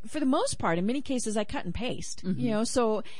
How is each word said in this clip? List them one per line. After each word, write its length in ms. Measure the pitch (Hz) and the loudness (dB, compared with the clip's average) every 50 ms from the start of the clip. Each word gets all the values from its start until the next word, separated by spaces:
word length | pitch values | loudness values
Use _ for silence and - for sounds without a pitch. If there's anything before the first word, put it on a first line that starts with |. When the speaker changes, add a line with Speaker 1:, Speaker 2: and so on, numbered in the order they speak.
| - | -6
Speaker 1:
for 140 | 220 - 302 | -4 -2 0
the 60 | 302 | 2
most 320 | 262 262 330 466 554 - - | 4 4 4 2 0 0 0
part, 200 | - 196 165 175 | 2 2 2 2
in 60 | 185 | 2
many 160 | 208 247 294 | 0 0 0
cases, 360 | - - 277 240 - 226 208 | -2 -2 -2 -2 -2 0 -2
I 80 | 220 208 | -2 -2
cut 200 | - - 294 - | -2 -4 -4 -4
and 80 | 180 170 | -4 -4
paste, 480 | 175 220 254 - - - - - - - | -2 -2 -2 -2 -4 -4 -4 -4 -4 -2
Speaker 2:
Mm-hmm. 140 | 185 185 127 | -2 0 0
Speaker 1:
you 100 | 247 240 | 0 2
know, 140 | 220 214 226 | 2 2 0
so 380 | - - 247 240 220 220 202 - - - - | 2 2 2 4 4 2 0 -2 -4 -6 -6